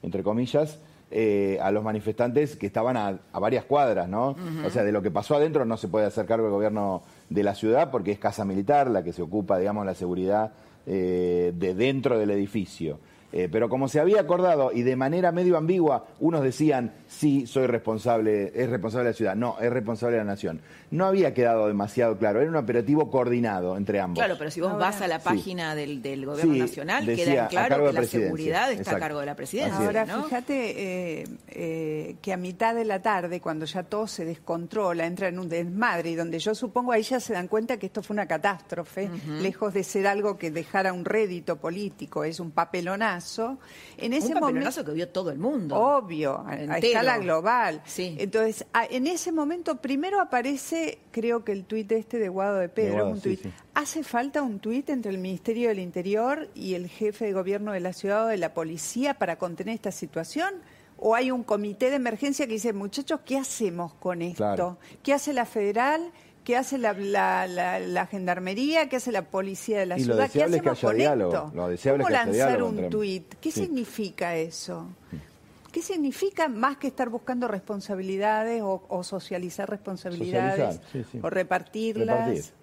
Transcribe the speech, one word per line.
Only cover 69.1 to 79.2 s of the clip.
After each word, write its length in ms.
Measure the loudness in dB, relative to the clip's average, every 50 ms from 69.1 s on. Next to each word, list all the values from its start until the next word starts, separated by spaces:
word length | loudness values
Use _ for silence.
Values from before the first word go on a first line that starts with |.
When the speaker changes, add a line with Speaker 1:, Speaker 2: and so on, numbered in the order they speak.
Speaker 3:
la 100 | -2 -2
policía 560 | -4 -2 -4 -4 -4 -4 -6 -8 -4 -2 0 0
de 80 | 0
la 100 | 0 0
Speaker 1:
Y 40 | 0
lo 140 | 2 4 4
Speaker 3:
ciudad? 120 | 4 4 4
¿Qué 80 | 4 4
Speaker 1:
deseable 160 | 4 4 4
es 60 | 4
que 60 | 2 2
Speaker 3:
hacemos 80 | 0 2 2
Speaker 1:
haya 40 | 2
Speaker 3:
con 100 | 4 4
Speaker 1:
diálogo. 360 | 4 4 4 4 2 2 2 0 -2
Speaker 3:
esto?". 60 | -4 -6
Speaker 1:
Lo 120 | -4 -2 -2
deseable 360 | -2 0 2 2 4 4 4
Speaker 3:
¿Cómo 40 | 4
Speaker 1:
es 40 | 4
que 40 | 4
haya 60 | 2 2
Speaker 3:
lanzar 160 | 2 4 4 4
Speaker 1:
diálogo 220 | 4 2 2 0
Speaker 3:
un 60 | 0 -2
Speaker 1:
entre 120 | -2 -2
Speaker 3:
tuit? 440 | 0 0 0 -2 -2 -6 -8 -12 -20 -6
¿Qué 100 | -6 -4
Speaker 1:
Sí. 100 | -2 -2
Speaker 3:
significa 760 | -2 -2 -2 -4 -4 -6 -6 -6 -6 -6 -4 -4 -2 -2 0
eso? 500 | -2 -2 -4 -6 -12 -10 -10 -10 -10 -10 -12 -16 -18 -16 -14 -14 -14 -14 -16 -20 -20 -20 -20 -20 -20 -20 -8
¿Qué 80 | -8 -6
significa 640 | -6 -4 -2 -2 -2 -2 -2 -2 -2 -2 0 0 0 0
más 300 | 0 0 0 0 0 -2
que 100 | -6 -8
estar 200 | -2 -2 -4 -2
buscando 380 | -4 -8 -6 -4 -4 -2 -2
responsabilidades 1120 | -2 -4 -4 -4 -6 -8 -8 -6 -6 -6 -6 -4 -4 -2 0 0 2 2 2 0 0 -2 -2
o, 200 | 0 -2 -2 -4 -4 -6
o 140 | -6 -6 -6
socializar 640 | -6 -8 -8